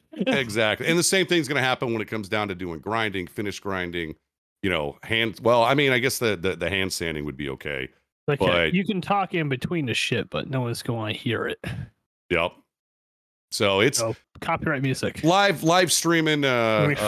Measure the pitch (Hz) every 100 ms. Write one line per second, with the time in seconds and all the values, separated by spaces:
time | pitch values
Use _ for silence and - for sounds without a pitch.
0 | _ - 208 139 120 110 107 101 - 170
1 | 160 190 165 170 131 143 131 123 127 113
2 | 101 110 95 107 104 87 90 80 92 113
3 | 107 95 87 - 101 - 101 95 87 87
4 | 80 - _ _ _ - 98 85 73 -
5 | - 113 113 - 113 120 117 139 139 123
6 | 127 - 117 92 92 85 85 95 95 -
7 | 82 78 73 67 69 65 76 67 65 _
8 | _ _ - 143 92 87 82 180 190 190
9 | - 202 185 175 147 131 - 175 127 104
10 | - 117 - 76 - 135 120 117 - 113
11 | 107 95 123 107 - - - - - _
12 | _ _ - 85 87 - _ _ _ _
13 | _ _ _ _ - - 101 98 127 -
14 | 113 110 _ - - 165 160 139 135 127
15 | 123 - 156 190 202 151 160 180 170 -
16 | 165 170 156 151 139 123 113 107 123 143